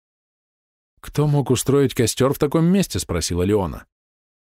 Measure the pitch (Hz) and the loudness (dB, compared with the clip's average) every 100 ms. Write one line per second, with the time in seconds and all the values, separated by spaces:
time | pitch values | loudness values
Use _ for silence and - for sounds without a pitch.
0 | _ _ _ _ _ _ _ _ _ _ | _ _ _ _ _ _ _ _ _ _
1 | - - 151 143 127 123 - 139 139 - | -10 -2 0 2 2 0 2 2 2 0
2 | 113 - 127 143 151 165 165 196 175 95 | -2 2 0 0 0 2 2 2 0 -4
3 | - 85 - 87 92 107 90 60 - _ | -4 -4 -4 -2 0 0 -2 -8 -16 _
4 | _ _ _ _ | _ _ _ _